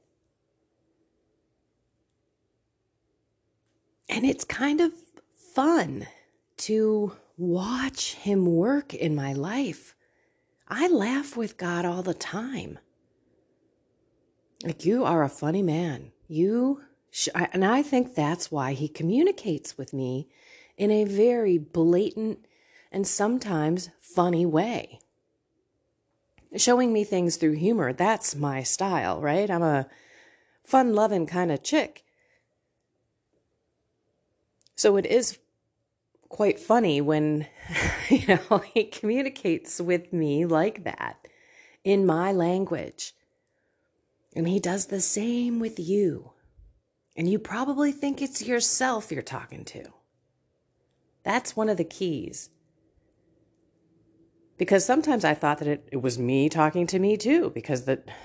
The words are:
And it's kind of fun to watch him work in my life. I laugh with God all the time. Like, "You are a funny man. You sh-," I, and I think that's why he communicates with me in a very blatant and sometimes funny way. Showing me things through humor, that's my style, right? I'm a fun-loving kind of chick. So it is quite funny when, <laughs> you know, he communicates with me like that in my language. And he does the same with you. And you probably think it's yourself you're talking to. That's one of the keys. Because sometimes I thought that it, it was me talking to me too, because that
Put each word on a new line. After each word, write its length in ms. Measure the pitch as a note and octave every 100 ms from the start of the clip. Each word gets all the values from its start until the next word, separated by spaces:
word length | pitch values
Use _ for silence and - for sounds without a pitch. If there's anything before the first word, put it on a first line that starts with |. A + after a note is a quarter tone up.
| _ _ _ _ _ _ _ _ _ _ _ _ _ _ _ _ _ _ _ _ _ _ _ _ _ _ _ _ _ _ _ _ _ _ _ _ _ _ _ _ -
And 180 | A3
it's 180 | C4 -
kind 380 | - - C#4+ D4+
of 100 | E4+ - - - _
fun 720 | _ - C4 D4+ E4 D#3 B2+ - - _ _ _ -
to 580 | - A3 G#3+ G#3+ G#3 - _ -
watch 760 | F3 F3+ G3+ B3+ C4 C4 -
him 300 | - G3+ G3
work 480 | F3 E3 A3 C#4+ -
in 220 | - E3
my 180 | D3 C#3
life. 640 | C#3 E3+ B3+ A#3 - - _ _ _ _ _ _ _ -
I 140 | A3+ F4+
laugh 480 | C#4 G#3+ C#4 C#4+
with 220 | A#3 G#3+ -
God 260 | F3 F3
all 180 | F3 F3+
the 120 | F#3
time. 680 | - - G3+ B3+ A#3 D2 - _ _ _ _ _ _ _ _ _ _ _ _ _ _ _ _ _ _
Like, 220 | E3 -
"You 180 | F3 A#3+
are 180 | A#3+ E3+
a 60 | C#3
funny 340 | - D3 F#3+
man. 520 | F3+ D#3 E3+ B2+ C3 _ -
You 540 | D#3 F#3+ A#3 C4 C#4 - _ _
sh-," 180 | - -
I, 140 | F#3 -
and 140 | F#3+
I 180 | G3 C4
think 320 | D4 B3+ B3
that's 340 | - D3 E3+ -
why 220 | D3+ C3
he 160 | C3+ D3+
communicates 920 | - E3 B3 F#4+ - G3+ D3 - -
with 140 | C3
me 380 | C3+ B2+ C3 - _ - - _ -
in 120 | G#3
a 140 | G#3+
very 540 | G#3 G3 A#3+ A#3+ G#3 E3+
blatant 880 | D3 E3+ E3 F3+ G#3 A3 A3 - _ _ _ _ _
and 160 | F#3+
sometimes 840 | G3 - G#3 B3+ G#3+ D#3+ D3+ F3+ - _
funny 460 | - F3+ F3 E3+
way. 560 | F3 D#3 A3+ G#3+ - - _ _ _ _ _ _ _ _ _ _ _ _ _ _ _
Showing 380 | E3+ A#3+ B3 B3
me 100 | G#3+
things 320 | G#3 F#3 E3+
through 220 | - D#3 D3+
humor, 340 | F#3+ A3+ C3
that's 420 | - G3 A3 -
my 300 | C#3+ C#3+ C3
style, 560 | B2 - F#3+ D#3+ F#2+ E2+
right? 320 | D3 E3+ G#3
I'm 120 | E3+
a 240 | D#3+ C#3 C3 - _ - - _ _ _
fun-loving 640 | - C4 B3 G#3 G#3+ F#3+
kind 260 | D3+ F3+ F3
of 120 | C#3
chick. 420 | - D4+ - - _ _ _ _ _ _ _ _ _ _ _ _ _ _ _ _ _ _ _ _ _ _ _ _ _ _ _
So 200 | - G#3+
it 100 | G3
is 320 | - A#3+ A3+ - _ _ _ _ _ _ _ _ _
quite 260 | - G#3 -
funny 440 | - A#3 G3 C#3+
when, 440 | D3 D3+ D3+ D3+ D3+ - - D#3+
<laughs> 300 | - - -
you 160 | C4+
know, 380 | - F3 - G#3 -
he 120 | A#3
communicates 920 | - - G#3+ B3+ C4+ C4+ F#3 E3 - -
with 320 | F3 F3 F3
me 340 | F3 D3+ C#3+
like 400 | E3+ D#3+ G3+ G#3+
that 420 | - - A#1 - - _ _ - - _
in 220 | F#3+ G3
my 260 | F#3 D#3+ F#3+
language. 800 | F#3+ E3+ F#3 F#3+ C#3+ D2+ - - - _ _ _ _ _ _ _ _ _ _ _
And 140 | - E3+
he 120 | G3
does 280 | F3 G3+ -
the 140 | G3
same 580 | - G#3 A#3 A#3+ A#3+ A#3
with 180 | A3+ A3
you. 540 | E3 G3+ F3+ C3 - _ _ _ - _ _ _ _ -
And 80 | F3
you 80 | G#3
probably 540 | - G#3+ C4+ C#4 D4
think 280 | C#4+ C#4+ C#4
it's 280 | C4+ - G#3+
yourself 640 | A#3+ A#3 - C4 A3+ -
you're 100 | B2+
talking 420 | - C3+ - -
to. 180 | - - - - _ _ _ _ _ _ _ _ _ _ _ _
That's 340 | - B3 -
one 140 | A3 A3
of 80 | F3+
the 60 |
keys. 680 | E3 - F3+ C3+ E2 - - _ _ _ _ _ _ _ _ _ _ _ _ _ _ _ _ _ _ _ _ -
Because 260 | F3 F#3+
sometimes 400 | F#3+ C#4 D4+ A#3+
I 120 | D#3+
thought 240 | D3 D3+ D3
that 80 | D3
it, 200 | C#3+ -
it 100 | C3+
was 160 | B2+ A#2+
me 320 | A#2+ C3+ D3+
talking 380 | D#3+ D#3 F3 E3+
to 100 | F#3
me 200 | G3+ G#3
too, 340 | A3 E4 G3+
because 320 | A2+ - B2+
that 240 | B2+ C3+ - -